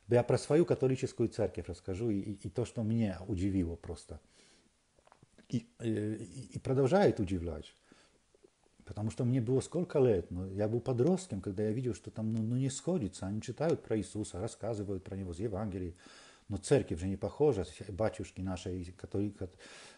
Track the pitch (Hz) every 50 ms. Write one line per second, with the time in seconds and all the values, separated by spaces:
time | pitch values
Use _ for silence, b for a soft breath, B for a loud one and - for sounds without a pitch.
0 | B - 113 120 117 - 135 120 - - 147 160 175 - 139 - - 131 131 127
1 | - 127 - - 120 110 - - 107 92 - - 87 - 90 - - - 92 90
2 | 117 120 104 98 98 104 101 98 - 104 - - 117 - - - 113 107 113 117
3 | 117 104 92 87 95 98 110 90 92 101 95 95 87 85 82 - - - - -
4 | - - 82 78 - b b b b b b b b b b _ _ _ _ _
5 | _ - - _ _ - _ - - - - 120 - - _ - 120 117 110 104
6 | 104 107 110 - - - - 131 - - - - - 143 135 127 139 123 165 196
7 | 208 147 110 - 107 87 95 90 82 85 78 73 76 - - _ b b b b
8 | b b b b b _ _ _ _ - _ _ _ _ _ _ - - - -
9 | 104 110 - - 135 120 127 135 117 110 131 131 - - - 160 180 - - 156
10 | 131 127 107 90 85 - 87 87 92 95 95 98 104 110 113 120 - - 131 117
11 | 123 156 185 180 - - - 98 92 104 95 92 107 107 107 123 131 123 104 -
12 | - 107 - - 110 113 110 113 110 110 120 127 135 135 131 - - - 180 180
13 | 120 92 - - - 95 101 110 - - 120 - 143 165 156 - - - 117 110
14 | 95 - - 104 107 - - 87 101 117 - - - 107 117 104 104 92 98 92
15 | - - 95 95 98 90 85 78 101 117 101 92 110 107 90 95 90 87 85 B
16 | B B B B B B B B B B 101 95 - - 143 131 98 - 98 80
17 | 87 95 98 92 - 101 - - 143 151 127 98 90 - - - 98 - 101 87
18 | 110 107 - - 101 - - - 92 95 92 90 - 98 90 92 87 87 92 -
19 | - - - 98 101 107 104 - 95 90 - - B B B B B B B